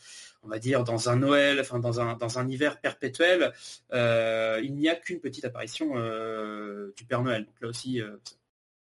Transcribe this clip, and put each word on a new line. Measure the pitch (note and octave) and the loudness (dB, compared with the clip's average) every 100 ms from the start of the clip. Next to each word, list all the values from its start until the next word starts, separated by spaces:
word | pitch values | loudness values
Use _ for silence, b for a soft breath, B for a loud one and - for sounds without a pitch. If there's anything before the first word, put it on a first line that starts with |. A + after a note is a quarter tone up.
| B B B B | B B B B
on | G#2+ | -10
va | A2 | -6
dire, | A#2+ C3+ | 0 2
dans | A#2+ A#2 A#2+ | 2 0 2
un | B2 | 4
Noël, | C#3 C#3+ C#3+ C#3 | 6 6 6 4
enfin, | C3 B2 | 0 -2
dans | A#2+ A#2 | 0 0
un, | A#2 A#2 | -2 -2
dans | A#2+ B2+ | -4 -2
un | B2+ | -2
hiver | C3 D3 C#3+ | 0 0 0
perpétuel, | C#3 - C3 - E3+ F#3 D3 B B B _ | -4 -4 -6 2 4 6 4 B B B _
euh, | B2 A#2 A2+ A2+ A2+ A2+ A2 | 0 4 4 4 2 0 0
il | C3+ C#3 | -2 0
n'y | D#3 | 2
a | E3+ | 0
qu'une | G3+ F3 | -4 -6
petite | C#3 B2 B2 | -6 -6 -8
apparition, | A2+ A2+ - D#4 C4 | -8 -10 -4 -2 -2
euh, | A2+ A2 A2+ A2 G#2+ G#2+ G#2 G2+ G2+ - | -2 -2 -4 -6 -6 -8 -8 -10 -12 -14
du | - | -4
Père | B2 | -2
Noël. | B2+ A2+ G#2+ | 0 0 -4
Donc | _ | _
là | A#2 | -10
aussi, | A#2+ C3 B2+ | -8 -4 -4
euh, | G#2+ G#2 - - _ _ _ _ | -6 -12 -20 -20 _ _ _ _